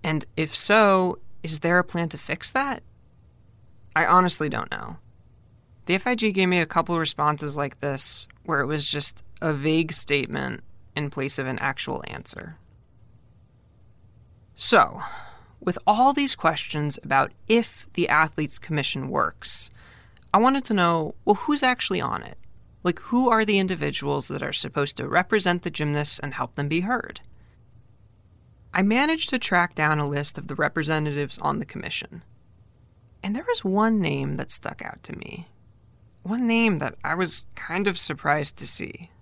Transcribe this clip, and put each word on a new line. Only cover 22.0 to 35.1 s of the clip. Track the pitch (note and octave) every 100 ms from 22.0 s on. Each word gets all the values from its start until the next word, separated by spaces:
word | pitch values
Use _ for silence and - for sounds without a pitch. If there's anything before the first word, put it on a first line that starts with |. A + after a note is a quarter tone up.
on | - -
it? | - - - - - -
Like, | F3+ F3
who | - A#3+ B3+
are | A3
the | G#3+ G3
individuals | F#3+ F3 D3 C#3 C#3+ C#3+ C3+
that | -
are | -
supposed | - - - C#3+ -
to | C#3
represent | E3 F#3 G#3+ F#3 F3
the | F3
gymnasts | - D3+ D3 D3 -
and | C#3+
help | C3 B2
them | - C#3+
be | D#3+
heard? | F#3+ B3 - - - - - _ - - - - - _ _ - _ - -
I | F3
managed | G3 A#3 D4 D#4+ -
to | B3+
track | - F3+ F3
down | - D3+ D3+
a | C#3+
list | C#3+ C#3+ -
of | C#3+
the |
representatives | C#3 D3 - D3+ D#3 D3+ D3 C#3+ -
on | - D3
the |
commission. | C#3+ - - - - E3 - - _ _ - _ _ _ _ -
And | F#3+
there | A3 F4+
was | A#4
one | F#3+ G3 A3 A3
name | E3 C#3 C#3 C#3+
that | C3
stuck | - - -
out | - -
to | -